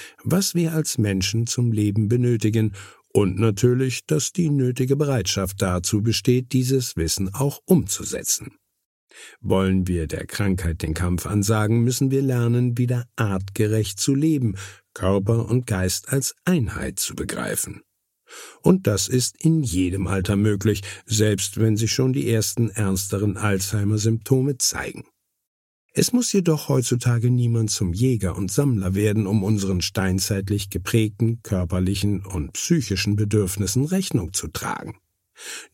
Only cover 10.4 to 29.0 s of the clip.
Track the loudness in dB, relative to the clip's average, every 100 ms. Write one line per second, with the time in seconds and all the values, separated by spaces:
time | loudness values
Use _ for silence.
10.4 | -2 0 -2 -4 -4 -2 -2 -2 -2 -2
11.4 | 2 2 2 2 2 0 0 0 0 0
12.4 | 2 2 0 0 0 -2 -4 -2 -2 -2
13.4 | -4 -2 0 2 -2 -2 0 2 2 2
14.4 | 0 -4 -12 -18 _ -2 0 2 2 0
15.4 | 2 -2 0 -2 0 -2 -2 -2 -2 -4
16.4 | 0 0 0 -4 -8 -6 -6 -6 -6 -4
17.4 | -4 -4 -6 -10 _ _ _ _ _ -20
18.4 | -20 0 4 4 4 0 0 0 0 0
19.4 | 2 2 2 0 0 0 -2 0 2 2
20.4 | 2 2 0 0 -6 -14 -4 2 2 2
21.4 | -2 0 2 2 0 2 2 2 0 0
22.4 | 0 0 -2 0 0 0 -2 -2 -2 0
23.4 | 0 0 0 -2 0 0 0 0 2 2
24.4 | 2 0 -2 -2 -8 -10 -16 _ _ _
25.4 | _ _ _ _ _ -2 2 2 2 0
26.4 | 2 0 0 0 0 0 0 2 2 2
27.4 | 2 2 0 0 -2 0 0 0 -2 -4
28.4 | -2 0 2 2 0 2